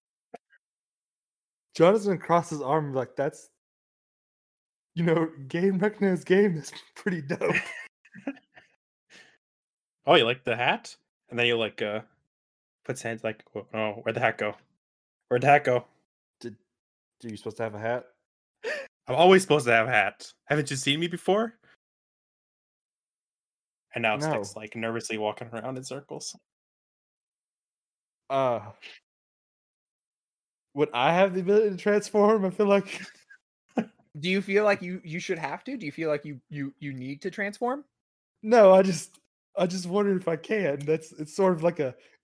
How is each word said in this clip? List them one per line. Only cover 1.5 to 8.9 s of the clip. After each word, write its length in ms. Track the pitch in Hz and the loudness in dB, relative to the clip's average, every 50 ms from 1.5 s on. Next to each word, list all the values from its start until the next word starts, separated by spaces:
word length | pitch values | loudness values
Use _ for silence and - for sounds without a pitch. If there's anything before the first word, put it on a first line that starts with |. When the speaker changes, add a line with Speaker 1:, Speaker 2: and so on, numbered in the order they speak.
| _ _ _ _ - | _ _ _ _ 0
Speaker 1:
John 180 | - 165 180 208 | 4 6 6 6
is 100 | 220 202 | 4 2
gonna 120 | 208 180 147 | 0 -2 -2
cross 320 | - - 165 170 165 - | 0 2 2 2 2 0
his 120 | 156 147 | -6 -6
arm 320 | 135 131 151 156 151 139 131 | -2 0 0 0 0 -2 -2
like, 220 | 131 120 - - | -4 -4 -4 -4
"That's, 340 | - 139 151 147 - - - _ _ _ _ _ _ _ _ _ _ _ _ _ _ _ _ _ _ _ _ _ _ _ _ _ _ _ _ - | -4 -4 -4 -4 -8 -14 -20 _ _ _ _ _ _ _ _ _ _ _ _ _ _ _ _ _ _ _ _ _ _ _ _ _ _ _ _ -4
you 80 | 170 170 | -2 2
know, 240 | 170 160 165 160 160 - 139 135 131 | 2 2 2 2 -2 -4 -10 -12 -8
game 300 | - 170 185 196 196 175 | -4 0 0 0 2 2
recognized 480 | 208 214 208 - 202 190 180 156 - | 0 -2 0 0 0 0 0 0 2
game. 300 | - 185 196 208 202 170 | 4 4 6 6 4 2
That's 160 | 151 - - - - - | -2 -6 -10 -14 -18 -20
<laughs> 120 | _ - | _ -16
pretty 260 | - - 202 180 160 | -8 -6 -4 -4 -4
dope." 340 | 139 139 - - 196 175 - - - - - - - - _ _ _ _ - 190 - | -4 -6 -6 -2 0 0 0 0 -2 -6 -10 -16 -18 -20 _ _ _ _ -20 -16 -12
Speaker 2:
<laughs> 100 | 277 269 - _ _ _ - - _ _ _ _ _ | -12 -12 -12 _ _ _ -20 -20 _ _ _ _ _